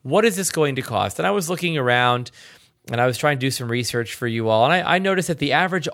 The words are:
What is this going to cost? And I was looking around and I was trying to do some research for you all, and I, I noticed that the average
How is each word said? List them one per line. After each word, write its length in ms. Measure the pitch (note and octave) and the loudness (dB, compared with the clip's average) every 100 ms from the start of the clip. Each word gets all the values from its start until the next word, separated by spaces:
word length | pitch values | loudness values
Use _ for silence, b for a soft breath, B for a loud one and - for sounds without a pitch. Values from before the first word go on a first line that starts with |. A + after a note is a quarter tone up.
What 240 | C3 E3+ | 0 2
is 120 | A3+ F#3+ | 2 0
this 140 | F#3 | -4
going 260 | - D3+ C3 | 0 0 0
to 60 | |
cost? 360 | B2+ A2 G2+ - | -2 -2 -2 -2
And 80 | E3+ | -2
I 40 | |
was 200 | G3+ D#3+ | -2 -2
looking 260 | F3 F3 D#3 | -4 -2 0
around 540 | B2 B2 B2 B2 A#2+ B B B B _ - | 2 4 4 2 -2 B B B B _ -6
and 120 | A#2 | 0
I 40 | B2 | 0
was 120 | B2 | 2
trying 180 | D3+ C#3+ | 0 0
to 40 | |
do 100 | C3 | -2
some 200 | B2+ B2 | -4 -4
research 440 | A#2+ A#2 A#2+ A2+ | -2 -2 -4 -6
for 120 | - A#2+ | -6 -4
you 220 | A2+ A2 | -2 2
all, 160 | A2 | 4
and 80 | B2 | 4
I, 220 | F3+ - | 2 2
I 40 | F3 | 0
noticed 300 | F#3+ F#3 E3+ | 2 0 -2
that 100 | D#3+ | -2
the 140 | C#3+ | 0
average 360 | C#3 F3+ F#3 C#3+ | 2 2 -2 -4